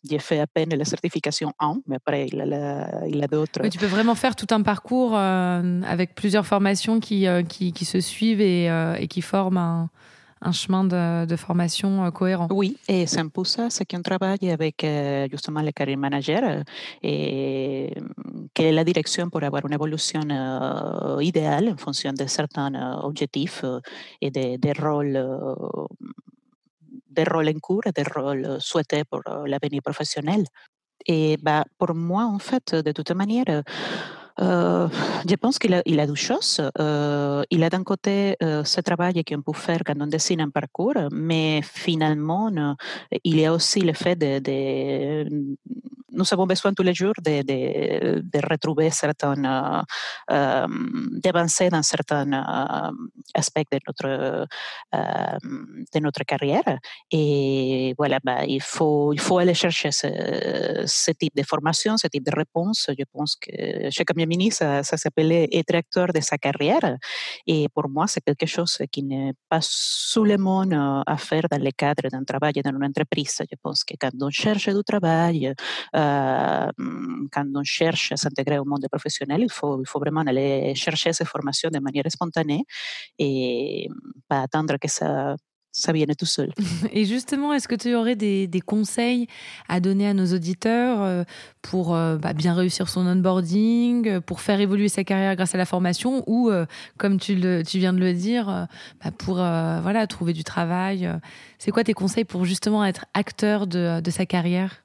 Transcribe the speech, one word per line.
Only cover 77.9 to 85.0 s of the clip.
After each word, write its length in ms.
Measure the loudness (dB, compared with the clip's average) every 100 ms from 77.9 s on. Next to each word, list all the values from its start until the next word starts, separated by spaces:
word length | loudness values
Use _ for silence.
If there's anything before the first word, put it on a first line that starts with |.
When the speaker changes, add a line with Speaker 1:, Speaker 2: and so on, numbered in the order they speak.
| 2 -2
Speaker 1:
à 40 | -2
s'intégrer 420 | -4 -2 0 0
au 60 |
monde 220 | 0 -4 -2
professionnel, 500 | -4 -6 -6 -2 0
il 100 | 0
faut, 280 | 0 -2 -2
il 40 | -4
faut 140 | -2
vraiment 220 | -2 0
aller 520 | 2 2 2 2 0
chercher 380 | -2 -2 0 0
ces 120 | 0
formations 460 | -2 -4 -4 -4 -2
de 80 | -2
manière 260 | -2 0 -2
spontanée 560 | -2 -2 0 0 0 -2 -8 -12 -12 -14 _
et 720 | 0 0 0 -2 -2 -6 -8 -12 -16 -20 _
pas 120 | -2
attendre 340 | 0 -2 0 -2
que 80 | -2
ça, 480 | -2